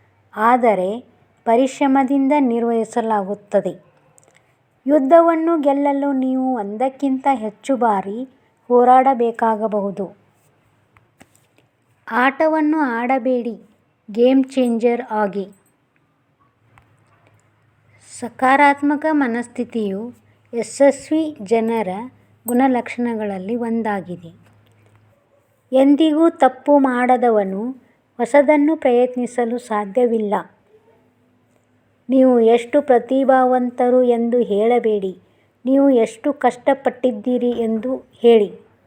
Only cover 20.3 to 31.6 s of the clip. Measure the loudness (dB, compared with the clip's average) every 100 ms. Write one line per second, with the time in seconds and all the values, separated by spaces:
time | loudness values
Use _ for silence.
20.3 | _ -12 -8 -6 2 2 2 -2 -4 -4
21.3 | -8 -2 -2 0 -2 -4 -8 -12 _ _
22.3 | _ -4 0 2 0 -4 -6 -6 -4 -6
23.3 | -6 -6 -6 -4 -4 -4 -6 -8 -14 -16
24.3 | -20 _ _ _ _ _ _ _ _ _
25.3 | _ _ _ -4 2 4 4 2 2 2
26.3 | 2 0 0 2 2 2 0 0 2 2
27.3 | 0 -2 -6 -8 -12 _ _ _ -8 0
28.3 | 2 4 2 2 0 0 2 0 -2 -6
29.3 | -4 -4 -4 -6 -6 -4 -2 0 0 -2
30.3 | -4 -6 _ _ _ _ _ _ _ _
31.3 | _ _ _